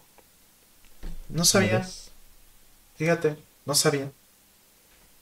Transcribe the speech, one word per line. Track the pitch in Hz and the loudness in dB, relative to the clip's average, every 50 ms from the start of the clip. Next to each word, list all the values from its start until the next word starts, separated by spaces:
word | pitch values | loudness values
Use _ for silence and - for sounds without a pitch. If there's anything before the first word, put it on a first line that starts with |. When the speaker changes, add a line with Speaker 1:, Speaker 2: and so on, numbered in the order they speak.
| - _ _ - _ _ _ _ _ _ _ _ _ _ _ _ - - - - - - - - - - | -20 _ _ -20 _ _ _ _ _ _ _ _ _ _ _ _ -20 -20 -20 -14 -12 -10 -10 -10 -10 -8
Speaker 1:
no | - 156 170 | -4 0 2
sabía. | - - 202 185 - - | 4 4 4 4 4 2
Speaker 2:
Verás. | 190 185 - - - - - - - - - - - - - - - - - - - _ _ _ - | 0 0 -2 -8 -16 -18 -20 -20 -20 -20 -20 -20 -20 -20 -20 -20 -20 -20 -20 -20 -20 _ _ _ -4
Speaker 1:
Fíjate, | 156 165 170 165 - 156 151 151 - - _ _ _ | 0 0 0 2 2 -2 -2 -2 -8 -20 _ _ _
no | - 139 | -2 0
sabía. | - - 160 147 139 135 139 - - _ _ _ _ _ _ _ _ _ _ _ _ _ _ - _ - _ - - | 2 2 2 2 0 -2 -6 -10 -16 _ _ _ _ _ _ _ _ _ _ _ _ _ _ -20 _ -20 _ -20 -20